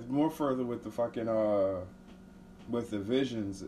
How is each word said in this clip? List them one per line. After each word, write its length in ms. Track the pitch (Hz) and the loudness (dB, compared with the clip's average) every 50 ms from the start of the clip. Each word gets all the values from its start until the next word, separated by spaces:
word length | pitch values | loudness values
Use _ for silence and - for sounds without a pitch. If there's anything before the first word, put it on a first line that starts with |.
| 117 123 | -2 -2
more 220 | 131 143 151 156 | 2 2 2 2
further 340 | 151 - 151 139 131 127 127 | 2 0 0 0 2 0 0
with 180 | 120 120 117 - | -2 -4 -4 -6
the 80 | 110 | -6
fucking, 380 | 107 - 117 117 - 120 117 113 | -2 -2 -2 -2 0 -2 0 2
uh, 520 | 110 110 107 104 104 101 95 98 95 92 92 95 - - - - - - - - - - - - - - - - | 2 4 4 4 4 4 4 4 2 0 -4 -8 -12 -18 -20 -20 -20 -20 -20 -20 -20 -20 -20 -20 -20 -16 -8 -4
with 200 | 117 120 113 - | -2 -2 -2 -2
the 80 | 107 101 | -2 -2
visions, 680 | 98 104 123 135 139 123 120 110 104 98 98 95 95 | 0 2 2 2 2 2 0 -2 -4 -4 -6 -8 -10